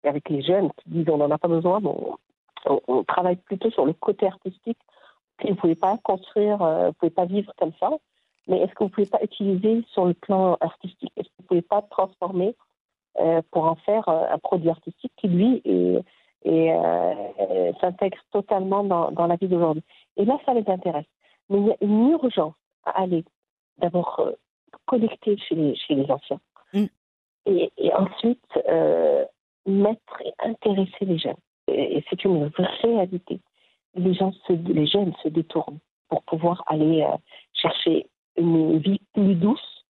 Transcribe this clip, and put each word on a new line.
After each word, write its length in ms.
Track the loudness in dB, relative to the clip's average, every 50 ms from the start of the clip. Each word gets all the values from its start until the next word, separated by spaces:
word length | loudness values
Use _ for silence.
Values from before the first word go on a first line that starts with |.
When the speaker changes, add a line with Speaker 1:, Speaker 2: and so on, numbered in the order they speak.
| -2
Speaker 1:
avec 240 | -2 -4 -4 -4 -4
les 120 | -4 -4
jeunes 280 | 0 0 0 2 0 -2 -4
qui 120 | -8 _ -6
disent, « 200 | -4 -2 0 0
On 60 | 2
n'en 140 | 2 2 0
a 60 | 0
pas 120 | 0 0 0
besoin. » 300 | 0 2 2 0 0 0
Bon, 340 | 0 -4 -4 -4 -8 -10 -10 -12 _ _ _ _ _ _ _ -6 -2
on, 160 | 0 0 0 0
on 160 | 0 -2 -2 0
travaille 320 | 0 -2 0 2 0 0
plutôt 340 | -2 _ _ -10 -4 -4 -2
sur 140 | 0 0 0
le 60 | 0 -2
côté 320 | _ -2 -4 -2 0 -2
artistique. 520 | -2 -2 -4 _ -12 -12 _ _ -10 -10 _ _ _ _ _ _ -20 _ _ _ _ _
Puis, 120 | -6 -4 -4
vous 60 | -2
pouvez 200 | 0 0 0 0
pas 220 | 2 0 0 0 -2 _
construire, 580 | -2 -2 -2 -4 -4 0 0 2 2 2 2
euh, 260 | 2 0 2 2 0
vous 60 | 0 0
pouvez 160 | _ -2 0
pas 160 | 0 0 -2
vivre 260 | 0 0 -4 -4 -4 -4
comme 160 | -4 -4 -4 -2 _
ça. 120 | -2 -2 -2 -4 _ _ _ _ _ _ _ _ _
Mais 120 | -2 0 0
est-ce 140 | 0 -2 -2
que 120 | -4 -4
vous 40 | -2
pouvez 180 | 0 -2 0 0
pas 120 | 0 -2
utiliser 640 | -2 -2 -6 -4 -2 0 0 2 2 2 2 2 -2 _
sur 140 | -2 0 2
le 80 | 2 0
plan 420 | _ -2 0 0 2 4 2 2 0
artistique ? 500 | -2 -6 -6 _ -14 -16 -12 _ -14 -12 _
Est-ce 100 | -10 -12
que 60 | _ _ -20
vous 80 | -4
pouvez 140 | _ 0 0
pas 200 | 2 _ -2 -2
transformer, 760 | -2 _ -4 -4 -4 -4 _ _ -8 -4 -2 -2 -2 -2 -4 _ _ _ _ _ _ _ _ _ _ _ _ -2
euh, 220 | 0 2 2 0 -2 _
pour 140 | -4 0 0
en 100 | 0 -2
faire, 320 | -2 _ 0 0 0 2
euh, 180 | 0 0 0 0 -2
un 80 | -2
produit 320 | -4 -2 -2 -2 0 0 0
artistique 420 | -2 -2 _ -18 -16 _ -14 -14 _
qui, 100 | -4 -2
lui, 340 | 0 2 4 4 4 2 0 _
est, 340 | 0 2 2 2 2 2 0 -2 _ _ _ _ _ _ _ -2
est, 260 | 0 2 2 4 2
euh, 420 | 2 2 2 0 0 2 0 0 -2 -4 -8 -12 -4 -4
euh, 320 | -2 0 0 0 0 0 0 -2
s'intègre 360 | -2 -4 -2 -2 -4 -4 -4 -8 _ _
totalement 520 | -4 -4 -2 0 -2 -2 0 0 -2 -2 0
dans, 260 | 0 0 0 0 -2
dans 160 | 0 0 0
la 80 | 0 0
vie 120 | 0 0 0
d'aujourd'hui ? 340 | 2 2 2 0 0 -2 -6 _ _ _ _ _ _
Et 80 | -2 0
là, 120 | 0 0 0 0
ça 80 | 0 0
les 100 | 0 0 0
intéresse. 360 | -2 -2 -2 -4 -4 -4 -8 _ _ _ _ _ _ _ _ _
Mais 100 | 0 2
il 80 | 4
y 40 | 2
a 40 | 2 2
une 280 | 2 2 4 4 6 4
urgence 460 | 4 2 0 0 0 0 -2 -2 -4 _ _ _ _ _ _
à 160 | -4 -2 -2
aller 220 | -2 0 -2 -2 -2 _ _ _ _ _ _ _ _ _ _ -4
d'abord, 400 | -4 0 0 -2 -2 -2 -2 -2
euh, 120 | -2 -2 -4 _ _ _ _ _ _ _ -20 _ _
connecter 500 | -2 0 2 2 0 -2 -4 -2 -2 -2
chez 180 | -2 -2 -6 -2
les, 200 | 0 0 0 -2
chez 200 | -4 -4 -2 -2
les 140 | -2 0 0
anciens. 280 | -2 -4 -2 -8 -10 -10 _ _ _ -20 _ _ -2
Speaker 2:
Mm. 120 | -2 -2 -2 _ _ _ _ _ _ _ _ _ _ _
Speaker 1:
Et, 240 | 0 0 0 0 -2 _
et 160 | -2 0 0 2
ensuite, 460 | 2 0 -2 -2 -2 -2 -2 -2 _ _ _ -4 -2 0 2
euh, 560 | 2 2 4 2 2 4 4 4 2 2 0 -2 _ _ _ _ _ _ _
mettre 560 | 0 2 4 2 2 0 -2 _ -20 -18 -12 -10
et 100 | -12 -8 -6
intéresser 680 | -6 -6 -6 _ 0 0 2 2 0 -2 -4 -6 -2
les 120 | -2 -2 -2
jeunes. 160 | -2 -6 -6 _ _ _ _ _ _
Et, 300 | -4 -2 -2 -2 -2 -2
et 80 | -4 -4 -4
c'est 140 | -8 -2 0
une 240 | 0 2 2 0
vraie 200 | -2 -2 -2 -4 -2 -2 -2 0
réalité. 560 | 0 2 2 0 -2 -4 -10 _ -10 -12 -12 _ _ _ _ _ _ _ _ _ _ _
Les 180 | -2 0 0 0
gens 180 | 2 0 -2 -2 _ _
se, 60 | -2 -2
les 340 | -2 0 -2 0 0 0
jeunes 260 | 2 2 0 0 0 -4 -6 -8
se 60 | -4
détournent 500 | -2 -2 -4 _ -6 -6 -6 -6 -12 -18 _ _ _ _ _ _
pour 120 | -6 -6 _
pouvoir 400 | -6 -6 -2 0 -2 -2 -2 -4
aller, 340 | -4 0 2 2 2 4 2 2
euh, 120 | 0 -2 -4 _ _ -20 -20 _ _ _
chercher 540 | -2 -2 -2 -2 0 0 0 0 0 -2 _ _ _ _ _ _
une 420 | 0 2 2 4 2 2 2 0 0
vie 200 | 2 0 -2 -2 _ _ _
plus 220 | 2 2 2 2
douce. 500 | 2 2 0 0 0 -4 -18 -20 -20 _ _